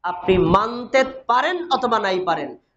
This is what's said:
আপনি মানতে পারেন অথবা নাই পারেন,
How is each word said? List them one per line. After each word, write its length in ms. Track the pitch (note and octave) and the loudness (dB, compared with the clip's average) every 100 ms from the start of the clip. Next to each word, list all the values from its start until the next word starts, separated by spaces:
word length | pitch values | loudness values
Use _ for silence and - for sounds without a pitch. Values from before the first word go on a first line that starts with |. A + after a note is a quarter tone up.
আপনি 360 | F3+ - - F#3 | -6 -4 2 4
মানতে 640 | E3 F#3 A3+ B3 B3 C4 | 6 4 2 -6 0 0
পারেন 680 | C4 - - A#3+ D4+ F4+ E4+ | 0 -4 0 0 0 -4 -2
অথবা 260 | C4+ B3 A3 | -2 0 0
নাই 220 | G3 F#3 | 0 -2
পারেন, 360 | F3+ D#3+ C3+ A#2+ _ | -2 -2 -4 -12 _